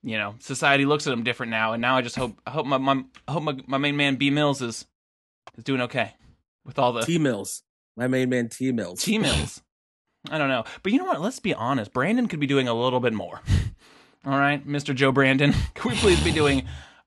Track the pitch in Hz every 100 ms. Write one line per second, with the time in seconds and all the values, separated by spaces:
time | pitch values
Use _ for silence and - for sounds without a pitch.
0 | - 110 104 107 - 131 147 139 139 147
1 | 151 120 117 117 117 110 110 117 123 131
2 | 120 - 123 - - 151 135 131 135 135
3 | 131 - - 160 151 131 127 135 143 143
4 | 143 131 139 143 147 135 120 113 - _
5 | _ _ _ _ - - 117 135 123 131
6 | 107 _ - _ _ _ - - 123 120
7 | 147 170 143 104 98 - _ _ _ -
8 | 127 131 127 127 117 - 131 120 90 90
9 | - 214 160 76 73 - _ _ _ _
10 | _ _ - 156 139 127 - - 196 262
11 | 370 262 190 - 196 - 117 135 104 123
12 | 151 247 233 160 139 139 127 117 127 123
13 | 120 110 87 - - - - - _ -
14 | _ _ 135 139 143 143 143 143 143 127
15 | 160 131 135 135 143 - - - 247 -
16 | 208 170 165 156 147 135 127 - - -